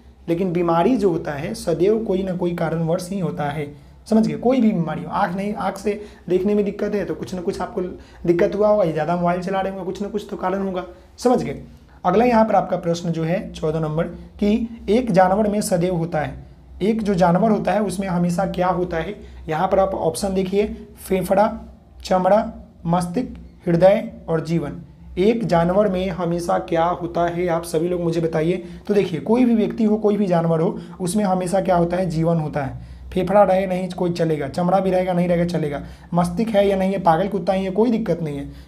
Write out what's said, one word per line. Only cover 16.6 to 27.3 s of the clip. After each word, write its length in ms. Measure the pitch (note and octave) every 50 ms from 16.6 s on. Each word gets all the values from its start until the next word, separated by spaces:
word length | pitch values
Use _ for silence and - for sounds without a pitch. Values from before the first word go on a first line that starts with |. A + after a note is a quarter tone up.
| - - - -
एक 200 | F3 G#3+ A3+ A3 G3+
जो 100 | G3+ G3
जानवर 360 | E3+ F#3 E3+ F3 F3 - A3
होता 200 | G#3 F#3 E3+ F3+
है 100 | F3+ G#3+
उसमें 260 | G#3 F#3 F3 G3 G3
हमेशा 380 | F#3 E3+ F3 F3 F3 F3 G3+ F#3+
क्या 200 | F3 F3+ F3+ F3 F#3
होता 280 | F3 F3 F3+ F3 F3
है? 180 | D#3+ D#3 G3 G#3 - - - - - - D#3+
यहाँ 180 | D3+ D#3 F#3
पर 120 | F#3+ G3 F#3+
आप 140 | F#3+ F#3+ F#3+
option 380 | - - D#3+ D#3+ - G3+ G3 F#3
देखिए, 320 | F#3+ F#3 F#3 G3 G3+ G#3+ A3+ - - - - - -
फेफड़ा, 520 | - - F#3+ F#3 F3 F#3+ G3 G3 G#3+ A3 - - - - - - - - - -
चमड़ा, 520 | - - F#3 F#3 F3+ F#3 G3+ A3 A3+ - - - - - - - -
मस्तिष्क, 500 | E3 E3+ F3+ F3 - - B3 - - - - - - - - -
हृदय 460 | F3 E3+ E3 F#3 F#3+ G#3 A#3 A#3 - - - -
और 180 | E3 E3 D#3 D3
जीवन। 360 | D#3 E3+ D#3+ C#3+ C#3 C3 - - - - - - - - F3+
एक 260 | F#3+ A3 A#3+ A3+ G3
जानवर 420 | D#3 F3 E3 E3+ F3 F#3 G#3 G#3+
में 220 | G3 F#3 F3+ F#3+ F#3+
हमेशा 480 | E3 F#3 F3 E3+ E3+ F3 E3+ F#3 F#3+ F3+
क्या 240 | F#3 - E3+ D#3+ E3
होता 400 | F3 F3 - E3+ E3 - E3+ F3
है, 220 | F3